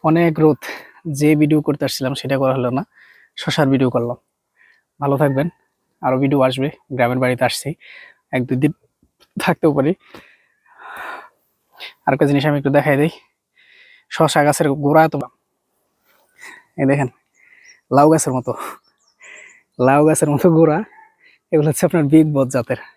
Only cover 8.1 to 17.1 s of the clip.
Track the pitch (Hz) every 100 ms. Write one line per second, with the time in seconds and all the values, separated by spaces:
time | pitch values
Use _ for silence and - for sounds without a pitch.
8.1 | _ _ 131 127 127 147 - _ _ _
9.1 | _ _ - - 170 160 143 135 190 _
10.1 | - - _ _ _ _ _ - - -
11.1 | - - _ _ _ _ _ - _ -
12.1 | 135 143 143 147 147 135 143 147 135 156
13.1 | - _ _ _ _ _ _ _ _ _
14.1 | - 156 160 147 147 151 139 143 156 160
15.1 | 147 139 _ _ _ _ _ _ _ _
16.1 | _ _ _ - - _ - 135 143 131